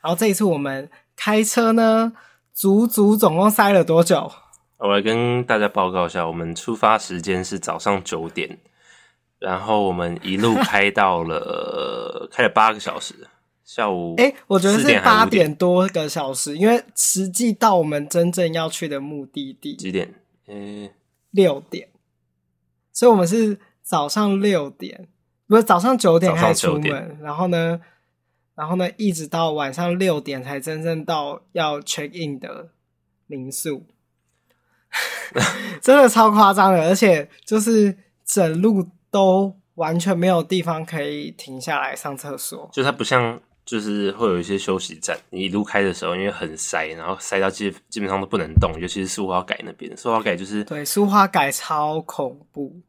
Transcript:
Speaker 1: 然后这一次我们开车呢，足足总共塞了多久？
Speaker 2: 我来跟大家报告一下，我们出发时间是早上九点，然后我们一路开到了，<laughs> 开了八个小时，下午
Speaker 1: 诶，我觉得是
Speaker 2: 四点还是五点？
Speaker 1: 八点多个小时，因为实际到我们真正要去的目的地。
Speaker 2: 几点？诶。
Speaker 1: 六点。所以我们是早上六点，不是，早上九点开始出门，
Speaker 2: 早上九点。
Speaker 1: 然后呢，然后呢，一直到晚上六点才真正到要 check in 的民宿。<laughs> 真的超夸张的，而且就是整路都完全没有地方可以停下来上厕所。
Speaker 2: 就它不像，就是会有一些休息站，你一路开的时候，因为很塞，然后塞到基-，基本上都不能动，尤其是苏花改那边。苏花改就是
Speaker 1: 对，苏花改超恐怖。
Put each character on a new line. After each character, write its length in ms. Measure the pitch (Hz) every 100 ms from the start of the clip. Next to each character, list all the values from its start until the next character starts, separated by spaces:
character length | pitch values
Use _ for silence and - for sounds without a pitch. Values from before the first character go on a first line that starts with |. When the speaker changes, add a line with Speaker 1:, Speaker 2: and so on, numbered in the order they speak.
Speaker 1:
然 100 | 156
后 40 | 170
这 120 | 220
一 60 | 196
次 80 |
我 120 | 208 151
们 320 | 143 135 143 _ _ -
开 280 | - 214
车 280 | 214 - 226
呢， 420 | 226 226 220 226 226 _ _ _
足 320 | - 196 196 233
足 320 | 220 208 214
总 180 | 208 160
共 140 | 202
塞 240 | 208 202
了 100 | 196
多 200 | 165 165
久？ 280 | 170 165 - - _ _ _ _
Speaker 2:
我 160 | 101
来 80 | 101
跟 420 | 104 113 120 123
大 140 | 123 110
家 100 | 104
报 220 | 101 92
告 160 | 92 87
一 40 |
下， 180 | 92 82
我 40 |
们 220 | 82 82
出 220 | 82 - 113
发 200 | 110 107
时 240 | - 90
间 240 | 87 92
是 140 | 92 98
早 220 | - 82
上 240 | - 98
九 260 | 87 85 82
点， 300 | - - - _ _ _ _ _ _ _ _
然 200 | 95 92
后 220 | 101 107 98
我 40 |
们 240 | 90 85 85
一 160 | - 95
路 160 | 113 113
开 340 | 107 104 101
到 320 | 98 98 87
了， 1040 | 82 80 - 80 78 85 65 58 - - -
<laughs> 0 |
开 120 | -
了 60 | 117
八 220 | - 110
个 80 | 107
小 200 | 101 92
时， 280 | - - - _ _ _
下 260 | _ - 107
午 240 | 92 85 85
Speaker 1:
诶， 180 | 262 277 _
我 140 | 196
觉 80 | 190
得 80 | 214
是 60 |
Speaker 2:
四 60 | 277
点 120 | 214
还 80 | 185
是 60 | 214
五 20 |
点？ 20 |
Speaker 1:
八 60 | 220
点 300 | 196 156 151
多 320 | 180 180 190
个 200 | 175 151
小 240 | 165 135
时， 240 | 131 - 147
因 120 | 208
为 160 | 240 - -
实 320 | - 185 190
际 240 | 180 240
到 240 | 208 226 190
我 40 |
们 260 | 151 147 147
真 240 | 175 170
正 220 | - 170
要 160 | 160 160
去 180 | 160 160
的 120 | 139
目 260 | 143 147 135
的 320 | 147 135 -
地。 160 | 147 135
Speaker 2:
几 160 | 95
点？ 220 | 92 85 - _ _ _
诶。 480 | 104 101 104 101 _ _ _ _
Speaker 1:
六 280 | 196 185 139 -
点。 200 | - - _ _ _ _ _ _ _ _ _ _
所 140 | - 240
以 40 |
我 40 | 214
们 120 | 170
是 300 | 220 220 202 _ _
早 260 | - 165 147
上 320 | 214 208 196
六 300 | 208 180 143
点， 380 | - 190 - 180 _ _ _ _
不 80 | 214
是， 80 |
早 160 | 220 180
上 180 | 220 254
九 220 | 185 165
点 120 | 180 165
开 180 | 170
始 140 | 165 175
出 60 |
门， 100 | 151
Speaker 2:
早 80 | 151
上 0 |
九 160 | 135 -
点。 120 | 151
Speaker 1:
然 120 | 151 147
后 120 | 180
呢， 340 | 170 165 170 170 _ _ _ _ _ _ -
然 100 | 151
后 120 | 185
呢， 120 | 180 -
一 160 | 214
直 160 | 160 151
到 240 | 165 165
晚 220 | 151 139
上 260 | 135 175 180
六 220 | 190 151
点 200 | 127 135
才 200 | 127 139
真 200 | 135 156
正 220 | 165 160
到 380 | 151 156 143 170 _
要 300 | 170 156 147
check 280 | 151 - 147
in 260 | 175 156 135
的 300 | - - 165 _ _ _ _ _ _
民 240 | 143 131
宿。 340 | 135 165 135 - _ _ _ _ _ _ _ _ _ _
<laughs> 920 | - - - - - 190 202 202 175
真 160 | - 277
的 100 | 254
超 240 | 226 220
夸 220 | 208 208
张 180 | 196 196
的， 160 | 180 160
而 80 | 190
且 340 | 214 160 147 _
就 160 | - 214
是 380 | 214 226 208 185 _ _
整 380 | - - 170 160
路 260 | 208 202 175 _ _
都 480 | 202 190 185 196 190 _
完 260 | - 156 165
全 180 | 175 180
没 80 | 180
有 160 | 175
地 220 | 165 185
方 220 | 170 160 160
可 180 | 165
以 280 | 143 147 151
停 280 | 165 - 131
下 220 | 127 147
来 120 | 135
上 220 | 135 147 139
厕 220 | 143 139
所。 320 | - - -
Speaker 2:
就 100 | -
它 120 | 135
不 100 | 127
像， 380 | 107 127 117 117 _ _ -
就 160 | 117
是 280 | 107 104 98
会 120 | 104 113
有 120 | 87
一 40 |
些 140 | 85 98
休 220 | 98 95
息 160 | - 80
站， 240 | - 80 _
你 100 | 92
一 80 | 95
路 120 | 101
开 200 | 101 101
的 120 | 98
时 120 | 85 87
候， 100 | 90
因 60 |
为 100 | 98
很 260 | 98 85 78
塞， 300 | - 92 80 80
然 100 | 82
后 120 | 95
塞 220 | - 98
到 80 | 95
基-， 200 | 95 104 92 _
基 100 | 113
本 80 | 98
上 140 | 95
都 40 | 95
不 120 | 104
能 160 | 80
动， 180 | 80 95 80
尤 80 | 87
其 140 | 101
是 60 | 95
苏 180 | - 95
花 160 | 90
改 160 | 92 - -
那 80 |
边。 180 | - 78 -
苏 120 | 120
花 120 | 113
改 120 | 110
就 120 | 90 95
是 180 | 104
Speaker 1:
对， 220 | 104 151 147
苏 200 | - 202
花 220 | 202 196
改 240 | 180 139
超 480 | 135 - 151 151 160
恐 480 | 160 - 135 139 _
怖。 280 | - 139 170